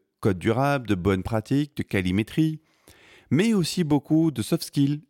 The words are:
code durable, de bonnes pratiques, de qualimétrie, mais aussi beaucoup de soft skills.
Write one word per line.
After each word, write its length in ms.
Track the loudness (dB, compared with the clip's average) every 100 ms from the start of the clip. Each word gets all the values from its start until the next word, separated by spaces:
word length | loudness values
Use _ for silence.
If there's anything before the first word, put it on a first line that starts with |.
| _ -4
code 180 | -2 0
durable, 480 | 0 0 0 -2 -2
de 80 | -2
bonnes 280 | 0 0
pratiques, 520 | 0 -4 -2 -2 -2 -6
de 80 |
qualimétrie, 800 | -4 -2 0 0 -2 0 0 -2 _ _ _ -20 -20 -18 -2
mais 220 | 0 2
aussi 300 | 2 0 -2
beaucoup 480 | 0 0 2 2 2
de 100 | 0
soft 220 | -2 -2
skills. 380 | -2 0 0 0 -2